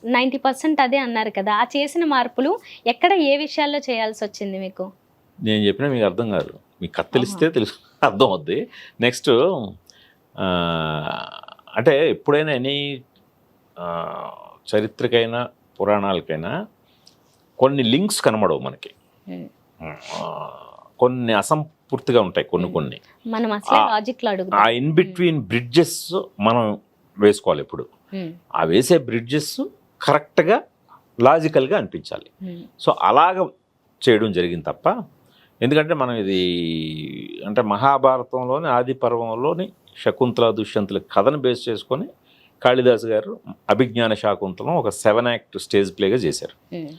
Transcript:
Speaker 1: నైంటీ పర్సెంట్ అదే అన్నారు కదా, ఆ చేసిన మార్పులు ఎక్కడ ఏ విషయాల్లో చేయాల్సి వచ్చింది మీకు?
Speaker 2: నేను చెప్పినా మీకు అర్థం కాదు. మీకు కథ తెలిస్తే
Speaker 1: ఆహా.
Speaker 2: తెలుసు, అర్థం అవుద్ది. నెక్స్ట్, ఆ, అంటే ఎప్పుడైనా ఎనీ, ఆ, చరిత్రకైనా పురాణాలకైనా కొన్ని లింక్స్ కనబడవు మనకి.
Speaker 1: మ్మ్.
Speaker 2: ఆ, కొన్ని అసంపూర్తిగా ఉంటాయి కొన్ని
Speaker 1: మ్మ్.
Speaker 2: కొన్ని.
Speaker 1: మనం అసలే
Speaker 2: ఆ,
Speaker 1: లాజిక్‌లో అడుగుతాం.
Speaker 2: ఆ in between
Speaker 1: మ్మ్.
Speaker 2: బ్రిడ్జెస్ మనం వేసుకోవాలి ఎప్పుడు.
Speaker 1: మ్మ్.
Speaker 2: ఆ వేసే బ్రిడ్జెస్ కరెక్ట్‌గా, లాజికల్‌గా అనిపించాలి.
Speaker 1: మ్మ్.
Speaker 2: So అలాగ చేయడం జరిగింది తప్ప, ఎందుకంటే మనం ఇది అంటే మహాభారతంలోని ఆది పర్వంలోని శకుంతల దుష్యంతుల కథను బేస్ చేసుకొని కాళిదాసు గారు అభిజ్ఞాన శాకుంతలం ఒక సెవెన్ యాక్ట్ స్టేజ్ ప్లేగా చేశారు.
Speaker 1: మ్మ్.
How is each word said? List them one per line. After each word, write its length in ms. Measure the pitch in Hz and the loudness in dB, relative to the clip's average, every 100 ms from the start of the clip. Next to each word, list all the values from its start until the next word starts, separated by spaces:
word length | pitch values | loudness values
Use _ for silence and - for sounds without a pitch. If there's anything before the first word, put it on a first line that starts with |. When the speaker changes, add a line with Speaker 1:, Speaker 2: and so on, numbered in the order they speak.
Speaker 1:
నైంటీ 340 | 226 247 262 262 | -2 0 0 0
పర్సెంట్ 420 | 269 262 311 294 | -2 -2 -2 0
అదే 160 | 262 277 | 2 0
అన్నారు 340 | 247 226 220 | -2 -4 -4
కదా, 240 | 202 196 | -4 -2
ఆ 80 | 208 | 0
చేసిన 420 | 247 285 285 339 | 0 -2 -2 -2
మార్పులు 540 | 320 262 240 - 277 466 - - 233 | 0 0 0 -2 -2 -2 -6 -6 -4
ఎక్కడ 260 | 240 359 | 2 2
ఏ 240 | 381 285 285 | 2 2 0
విషయాల్లో 420 | 302 - 294 294 | -2 -2 -2 -2
చేయాల్సి 460 | 269 226 220 220 | -4 -4 -4 -6
వచ్చింది 340 | 208 - 202 190 | -10 -8 -8 -8
మీకు? 340 | 190 - 185 _ _ _ _ - | -10 -10 -12 _ _ _ _ -6
Speaker 2:
నేను 240 | 110 107 101 | 0 2 2
చెప్పినా 220 | 98 143 | 2 0
మీకు 160 | 127 | 2
అర్థం 260 | 101 92 117 | 0 0 -2
కాదు. 220 | 90 - - _ - | -2 -4 -12 _ -14
మీకు 100 | 87 | -10
కథ 120 | - - | -6 0
తెలిస్తే 340 | 127 156 190 160 | 0 0 0 0
Speaker 1:
ఆహా. 60 | |
Speaker 2:
తెలుసు, 200 | 147 104 - _ - | 0 -4 -8 _ -2
అర్థం 240 | - 98 123 | 0 2 2
అవుద్ది. 420 | 92 76 113 240 - - - | 2 -4 -6 -6 -14 -16 -2
నెక్స్ట్, 300 | 120 120 - 117 170 165 98 87 _ _ _ _ _ - | -2 0 2 4 4 0 -6 -12 _ _ _ _ _ -6
ఆ, 80 | 95 90 85 82 78 76 - - - - - - - - | -2 0 -2 -2 -4 -4 -6 -8 -12 -18 -20 -20 -8 0
అంటే 340 | 135 139 156 | 4 4 2
ఎప్పుడైనా 420 | - - 147 156 | 0 0 0 0
ఎనీ, 500 | 131 131 143 143 131 _ _ _ _ _ _ _ - | -2 -2 -4 -6 -10 _ _ _ _ _ _ _ -12
ఆ, 380 | 87 85 82 82 - - 50 - - 107 | -8 -6 -8 -10 -14 -16 -20 -20 -2 -2
చరిత్రకైనా 720 | 107 - 120 117 113 120 120 _ _ - | -2 -4 -2 -2 -2 -4 -8 _ _ -6
పురాణాలకైనా 840 | 98 104 101 90 - 78 82 156 214 _ _ _ _ _ _ _ _ - | 0 0 0 -4 -4 -8 -6 -8 -10 _ _ _ _ _ _ _ _ 0
కొన్ని 240 | 131 139 | 2 2
లింక్స్ 400 | 113 135 202 - | 2 2 2 0
కనబడవు 360 | 135 110 95 71 | 0 2 2 0
మనకి. 320 | 65 69 - _ _ _ 98 | -4 -12 -20 _ _ _ -16
Speaker 1:
మ్మ్. 200 | 90 - _ _ - 80 76 - | -14 -14 _ _ -16 -14 -14 -12
Speaker 2:
ఆ, 360 | 82 82 78 - - 58 - _ - | -10 -8 -10 -12 -14 -20 -20 _ 2
కొన్ని 340 | 123 127 117 | 2 2 2
అసంపూర్తిగా 880 | 107 - 156 151 _ - 135 - 120 | 2 2 -2 -2 _ -8 -6 4 4
ఉంటాయి 260 | 92 85 - | 4 0 0
కొన్ని 200 | 87 90 | 0 0
Speaker 1:
మ్మ్. 80 | |
Speaker 2:
కొన్ని. 260 | 87 69 - _ _ 226 | -2 -4 -8 _ _ -8
Speaker 1:
మనం 260 | 220 226 | -4 -2
అసలే 260 | 208 - 220 | -4 2 4
Speaker 2:
ఆ, 120 | 220 | 4
Speaker 1:
లాజిక్‌లో 400 | 214 214 220 226 | 0 -4 -4 -4
అడుగుతాం. 300 | 190 185 - | -4 0 4
Speaker 2:
ఆ 40 | |
in 260 | 117 120 143 | 4 2 2
between 420 | 156 185 180 175 | 2 2 2 0
Speaker 1:
మ్మ్. 100 | 151 | 0
Speaker 2:
బ్రిడ్జెస్ 720 | 98 117 120 143 165 - - 180 - - | -2 -4 2 2 2 0 -6 -6 -6 0
మనం 380 | 101 - 107 101 _ _ _ 101 | 2 4 0 -4 _ _ _ 4
వేసుకోవాలి 420 | 104 101 95 76 | 4 4 0 -2
ఎప్పుడు. 260 | - - - _ - | -4 -12 -14 _ -14
Speaker 1:
మ్మ్. 180 | 190 170 175 _ | -10 -10 -12 _
Speaker 2:
ఆ 100 | - | -2
వేసే 340 | 165 107 131 170 | 2 2 4 2
బ్రిడ్జెస్ 640 | 120 117 117 147 147 - 381 _ _ - | 2 -6 -4 -6 -4 -8 -8 _ _ -6
కరెక్ట్‌గా, 600 | - 147 - - 160 247 - _ _ - _ - | 0 0 0 0 2 2 0 _ _ -20 _ 4
లాజికల్‌గా 580 | 123 160 151 156 131 196 | 4 6 4 2 2 -2
అనిపించాలి. 520 | - - - - - - | -2 -10 -12 -14 -14 -16
Speaker 1:
మ్మ్. 200 | 185 170 - - - | -14 -14 -18 -4 0
Speaker 2:
So 40 | - | 2
అలాగ 480 | - 151 175 190 175 - _ _ _ - - | 4 6 4 2 -4 -6 _ _ _ -2 4
చేయడం 240 | 110 110 | 4 4
జరిగింది 320 | 90 87 85 | 0 -2 -4
తప్ప, 400 | 78 - 160 233 180 _ _ _ _ - | -8 -2 -2 -2 -8 _ _ _ _ -4
ఎందుకంటే 320 | 120 147 156 | 0 2 0
మనం 200 | 160 127 | -2 -2
ఇది 260 | 117 98 95 90 87 82 80 80 78 73 - - - 98 | -2 -2 0 0 0 -2 -4 -6 -8 -10 -12 -14 -12 -4
అంటే 160 | 107 | 0
మహాభారతంలోని 1080 | 107 101 135 135 135 131 123 127 127 139 165 | 0 2 2 4 2 2 -2 -6 -2 -2 0
ఆది 260 | 123 127 | 0 0
పర్వంలోని 800 | 123 120 117 117 113 139 170 190 _ _ - | -2 -2 -2 -4 -4 -2 -4 -8 _ _ -6
శకుంతల 460 | 117 - 127 113 117 | -4 0 0 2 2
దుష్యంతుల 500 | 110 104 110 98 98 - | 2 -4 -4 -4 -6 -2
కథను 260 | 101 110 147 | 2 2 2
బేస్ 300 | 127 120 123 | -2 -2 -4
చేసుకొని 380 | 107 - 131 285 - _ _ _ - | -8 -6 -6 -6 -14 _ _ _ 0
కాళిదాసు 440 | 127 127 127 110 113 | 2 4 4 4 2
గారు 340 | 107 98 233 - 101 - | -2 -2 -14 -16 -10 0
అభిజ్ఞాన 440 | 107 127 113 113 | 2 2 2 0
శాకుంతలం 600 | 107 107 98 95 87 120 170 | 0 0 -2 -4 -6 -4 -2
ఒక 120 | 113 | -2
సెవెన్ 380 | - 110 110 120 | 0 2 4 2
యాక్ట్ 320 | 117 _ 95 | -2 _ -12
స్టేజ్ 400 | - 101 98 - | 0 0 0 0
ప్లేగా 180 | 98 123 | 0 2
చేశారు. 580 | 85 - - - - | 0 -4 -10 -16 -16
Speaker 1:
మ్మ్. 140 | 175 151 | -12 -12